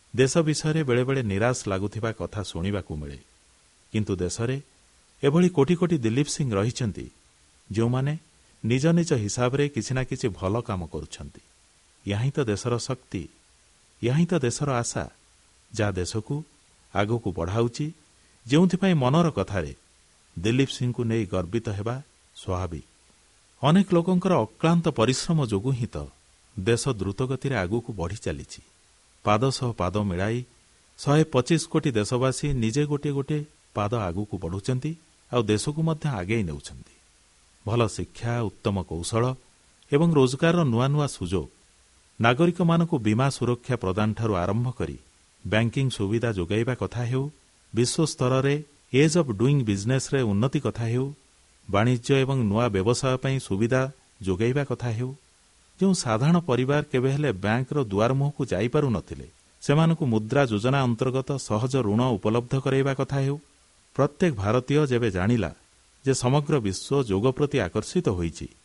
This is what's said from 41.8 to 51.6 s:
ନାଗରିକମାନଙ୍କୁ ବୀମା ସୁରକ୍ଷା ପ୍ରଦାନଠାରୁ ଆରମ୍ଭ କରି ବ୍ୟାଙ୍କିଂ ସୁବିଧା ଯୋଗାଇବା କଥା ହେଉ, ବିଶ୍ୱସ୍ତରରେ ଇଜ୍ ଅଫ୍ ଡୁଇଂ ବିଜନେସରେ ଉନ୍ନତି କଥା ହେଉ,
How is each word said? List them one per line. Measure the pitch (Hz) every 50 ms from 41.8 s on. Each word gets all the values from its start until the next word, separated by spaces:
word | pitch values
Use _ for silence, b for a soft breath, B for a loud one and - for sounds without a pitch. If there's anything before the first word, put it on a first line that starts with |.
| _ _ _ _ _ _ _ -
ନାଗରିକମାନଙ୍କୁ | 110 117 127 135 170 180 175 180 180 165 165 170 170 165 165 131
ବୀମା | 104 107 107 117 135 139
ସୁରକ୍ଷା | - - 117 117 120 120 - - 127
ପ୍ରଦାନଠାରୁ | 110 - 95 92 107 107 110 104 - 113 107 101
ଆରମ୍ଭ | 87 87 92 101 117 123 127
କରି | 120 - 87 76 67 - - _ _ _ _ _ _ _ -
ବ୍ୟାଙ୍କିଂ | 92 104 110 117 113 - 139 135 127
ସୁବିଧା | - - 101 98 110 113 120 117 107
ଯୋଗାଇବା | 95 85 85 101 110 117 127 123
କଥା | - 98 92 - 117 120
ହେଉ, | 117 127 131 139 147 - _ _ _ _ _ _ _ -
ବିଶ୍ୱସ୍ତରରେ | 113 123 123 - - 160 147 - - 131 127 131 135 131 139 143 151 151 - _ _ _ - -
ଇଜ୍ | 131 151 160 151 175
ଅଫ୍ | 156 131 104
ଡୁଇଂ | 95 117 139 147 143 120
ବିଜନେସରେ | 107 98 95 101 120 135 131 - - 143 135 123
ଉନ୍ନତି | 107 98 101 120 131 - 151
କଥା | 131 110 - 113 117
ହେଉ, | 113 120 127 135 139 147 - _ _ _ _ _ _ _ _